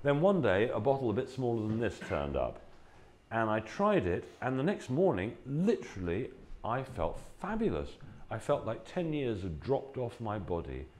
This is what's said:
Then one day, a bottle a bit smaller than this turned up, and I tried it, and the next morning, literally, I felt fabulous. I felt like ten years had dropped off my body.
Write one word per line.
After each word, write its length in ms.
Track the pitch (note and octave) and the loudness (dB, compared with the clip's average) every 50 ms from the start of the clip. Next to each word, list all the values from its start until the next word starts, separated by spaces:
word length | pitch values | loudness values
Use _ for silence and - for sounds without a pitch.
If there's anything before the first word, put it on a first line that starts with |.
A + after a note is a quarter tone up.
| - | 4
Then 180 | C#3+ C#3+ C#3+ | 4 4 6
one 220 | E3 - G3+ F3+ C3 | 6 6 6 6 6
day, 260 | G#2 F2+ G2 A2 B2 | 6 6 6 4 4
a 100 | - A2+ | 2 2
bottle 300 | A2 C3+ C3+ A2 - A#2 | 2 2 2 4 2 2
a 40 | G2+ | 2
bit 180 | A2+ C3+ - | 2 0 -2
smaller 360 | - C3+ B2+ A#2+ A#2 A2+ G#2+ | -4 0 0 2 2 2 0
than 120 | G#2+ A2 A2+ | 0 0 0
this 180 | A#2 G2+ - - - | 0 -2 -2 -4 -6
turned 280 | - F#2+ D#2 C#2+ C#2+ C2+ | -2 -2 0 0 0 0
up, 260 | C2+ B1+ A#1 - - - - - - - - - - - - - - - - | 0 0 0 -4 -8 -16 -20 -20 -20 -20 -20 -20 -20 -20 -20 -20 -20 -12 -4
and 180 | A2+ A2+ A2+ G#2+ | 0 0 2 2
I 120 | G#2+ A2 | 2 0
tried 440 | A2 - - - G3+ G#3+ G#3 F3 A2 | -2 -4 -2 2 2 4 4 4 4
it, 260 | F2 F2 - - - - - - | 2 0 0 -2 -8 -12 -6 -4
and 160 | B2+ C3 C3 | -2 0 2
the 20 | |
next 300 | C3+ F#3 G#3 - - - | 0 0 0 -2 -4 -2
morning, 440 | B2+ D3 F#3+ F#3 C3+ F2+ F#2 A2+ A#2 - - | 2 4 4 4 4 2 0 -2 -4 -8 -8
literally, 800 | B2+ C#3 D3+ F3+ G#3+ A3 - - - - G2+ F2+ E2+ E2+ G#2 C3 - - - - - - - - | -4 -2 0 2 2 2 0 -2 -10 -8 -4 -2 -2 0 -2 -2 -6 -10 -16 -14 -14 -14 -8 -4
I 200 | G#2 A#2 C3 C3 | -2 -2 -2 -4
felt 360 | C3 B2 - D#2+ D#2+ - - - - - - | -6 -4 -2 -2 -2 -2 -4 -10 -12 -10 -8
fabulous. 480 | - F#3 A3 A3 A#3 F3+ G#2 D2+ D2 C#2+ - - - - - - - - | -6 -4 -2 0 2 2 2 0 -4 -6 -8 -12 -14 -14 -14 -14 -8 -6
I 80 | A2 A2+ | -6 -4
felt 260 | - - C#3+ A#2+ A2+ | 0 0 0 0 0
like 260 | A2 A2 - - - | -4 -6 -6 -8 -6
ten 220 | - F3+ F3 D#3+ D3+ | -4 -4 -2 -2 -2
years 300 | D3 C3+ A#2+ A2 F#2+ F#2 | -2 0 -2 -2 -2 -4
had 180 | F#2+ D#2+ D2 | -6 -6 -6
dropped 380 | C#2+ A2+ C#3 C3 - - - B2+ | 0 0 0 0 0 -6 -6 -6
off 200 | B2 A#2 - - | -6 -6 -6 -6
my 200 | A#2 G#2+ G#2 G#2+ | -4 -4 -4 -4
body. 480 | F#2 D#2+ F2+ E2+ - C#2 C2 C2 C#2 - - - | -2 -2 -2 -2 -2 -4 -8 -8 -10 -12 -14 -20